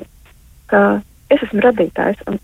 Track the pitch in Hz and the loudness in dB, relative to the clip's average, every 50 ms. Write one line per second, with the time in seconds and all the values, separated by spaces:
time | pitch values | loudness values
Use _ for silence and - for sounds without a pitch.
0 | - - _ _ - - - - _ _ - - _ - 214 202 202 202 208 208 | -16 -20 _ _ -20 -20 -20 -20 _ _ -20 -20 _ -2 0 2 2 2 0 -2
1 | 208 - - _ _ - 277 294 247 208 - 202 226 247 226 208 170 165 - - | -6 -12 -20 _ _ 0 0 0 0 -4 -2 0 2 2 2 2 -2 -2 -2 -4
2 | - - 208 - - 208 202 208 | -4 -4 -4 -6 -8 -8 -8 -6